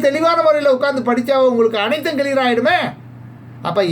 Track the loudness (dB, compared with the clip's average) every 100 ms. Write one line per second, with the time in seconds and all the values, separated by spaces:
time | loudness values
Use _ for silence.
0 | 2 2 2 2 2 2 2 2 0 -2
1 | -2 -2 0 2 2 4 2 0 -2 -2
2 | -2 -2 0 0 0 0 2 0 -2 -8
3 | -18 -20 -20 -20 -20 -12 -4 -2 2